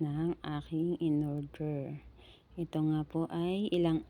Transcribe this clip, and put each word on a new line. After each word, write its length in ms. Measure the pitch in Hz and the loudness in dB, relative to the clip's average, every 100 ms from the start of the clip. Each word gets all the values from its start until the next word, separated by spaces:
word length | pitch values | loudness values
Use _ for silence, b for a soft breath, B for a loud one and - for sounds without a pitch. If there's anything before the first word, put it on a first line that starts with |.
ng 320 | 151 147 170 - | -2 0 0 -2
aking 560 | 151 147 - 165 170 175 | -4 -6 -2 0 0 2
in-order. 1040 | 165 147 151 147 143 - 151 147 135 147 - B B B B - | 2 2 2 -2 -6 -6 -4 -4 -6 -10 -14 B B B B -8
Ito 200 | 165 156 | -4 0
nga 240 | 156 156 151 | 2 2 0
po 240 | 160 165 | -2 -2
ay 400 | 170 175 190 214 | -2 0 0 0
ilang 320 | 175 170 160 | 2 4 2